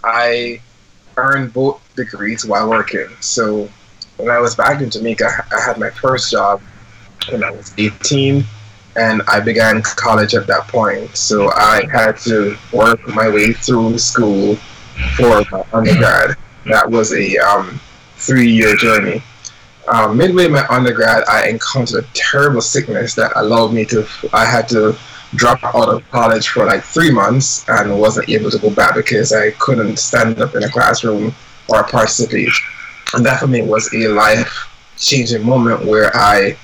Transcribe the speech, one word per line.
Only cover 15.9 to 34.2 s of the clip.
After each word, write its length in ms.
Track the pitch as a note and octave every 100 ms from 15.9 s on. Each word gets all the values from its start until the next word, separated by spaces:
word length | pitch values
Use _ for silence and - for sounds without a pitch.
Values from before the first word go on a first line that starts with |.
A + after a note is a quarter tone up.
| - A2 - - - - - -
That 260 | A2 G#2
was 220 | A#2 G#2+
a, 240 | - G2 G2
um, 420 | G2 G2+ F#2 - - - - -
three-year 580 | - C3 A#2+ A2+ G#2+ G2+
journey. 480 | A#2 G#2+ G2+ - - - - - - - -
Um, 300 | A2+ G#2+ A#2
midway 280 | F3+ F3+ F3
in 40 |
my 160 | C#3+ -
undergrad, 560 | B2 B2 A#2 A2+ A2+ G#2+
I 180 | G#2+ -
encountered 560 | A2+ - C3+ A#2+ G#2
a 40 | -
terrible 480 | - - - C#3+ B2
sickness 540 | - C#3+ - G#2+ A#2+ -
that 160 | A2+ -
allowed 340 | G#2+ A#2 A2+
me 140 | A#2 G#2+
to, 200 | A2 G#2 - -
I 100 | -
had 240 | A2+ A#2+ A2+
to 280 | A#2 G#2+ - - - - -
drop 280 | A#2+ B2+
out 260 | A#2+ B2+ A2+
of 180 | A#2 -
college 380 | B2 A2+ A2 G#2+
for, 140 | -
like, 200 | G2+ G2+
three 260 | - D#3 E3
months 580 | A#2+ G2 B2+ C3 - -
and 320 | G#2 G#2 G2+
wasn't 300 | G#2+ G#2+ -
able 220 | A2 G#2+
to 80 | G#2
go 100 | G#2
back 240 | G2+ -
because 400 | - - A2+ G2+
I 160 | A2 G#2+ -
couldn't 400 | - B2 G#2 -
stand 420 | - A#2+ A2+ A2+
up 140 | B2+
in 80 | -
a 60 | G#2+
classroom 640 | B2 A#2+ A2+ A#2+ G#2 G#2+ C3 - - -
or 140 | A2+
participate. 680 | G#2 B2 G#2+ - A2+ A2+ - - - - - - - A#2+
And 100 | B2
that 140 | B2+
for 80 | C#3
me 160 | A#2+
was 280 | G#2+ G#2+ - A2+
a 140 | A2
life-changing 1300 | G#2